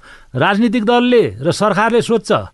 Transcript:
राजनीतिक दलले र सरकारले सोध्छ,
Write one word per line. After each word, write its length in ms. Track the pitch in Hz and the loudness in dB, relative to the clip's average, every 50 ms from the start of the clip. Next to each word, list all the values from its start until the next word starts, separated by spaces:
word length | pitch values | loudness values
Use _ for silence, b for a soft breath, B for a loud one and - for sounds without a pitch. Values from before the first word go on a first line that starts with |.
| B B B B B B B | B B B B B B B
राजनीतिक 480 | 131 151 180 202 202 240 233 202 247 208 | -2 0 0 2 2 0 0 0 0 0
दलले 540 | 208 240 240 247 247 247 233 180 120 98 110 | 0 2 2 2 2 2 2 2 0 -2 -6
र 120 | 135 170 | -4 -4
सरकारले 500 | - - 202 214 185 185 214 226 226 233 | -2 0 0 0 0 0 0 0 0 0
सोध्छ, 300 | - - 233 214 - - 202 120 98 - | 0 0 -2 -2 -2 0 -2 -2 -2 -6